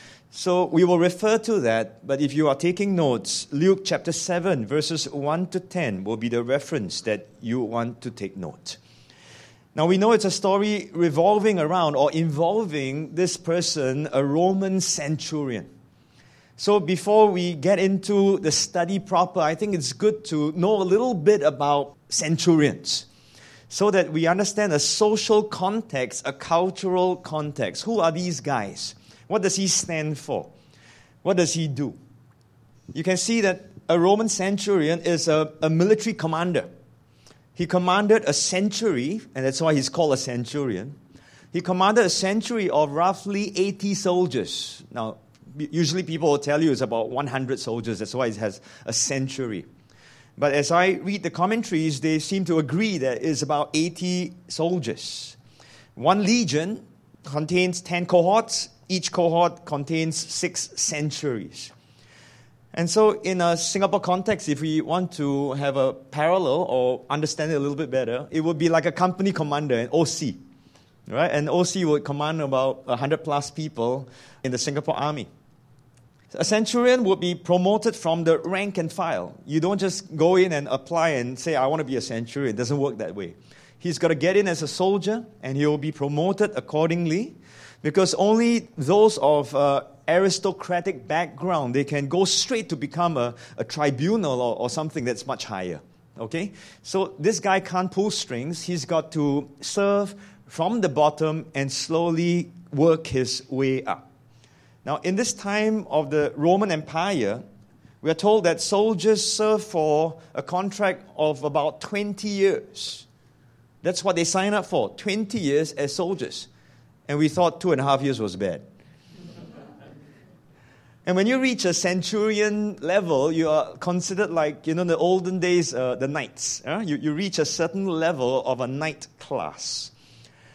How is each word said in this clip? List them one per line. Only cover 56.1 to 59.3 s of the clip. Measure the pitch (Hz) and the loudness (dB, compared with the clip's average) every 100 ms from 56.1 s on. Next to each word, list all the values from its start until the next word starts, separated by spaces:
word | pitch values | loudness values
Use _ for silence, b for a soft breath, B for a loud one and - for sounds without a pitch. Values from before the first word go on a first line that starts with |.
| 196 | 4
legion | 196 240 180 147 175 226 - - _ _ | 4 2 2 0 -2 -6 -12 -20 _ _
contains | 143 147 156 180 180 175 | -8 -4 0 2 2 -2
ten | - 175 175 | -4 -4 2
cohorts. | 180 175 220 226 - - _ - | 4 6 4 2 -4 -8 _ -4
Each | 185 - | -4 -2
cohort | - 170 | 0 2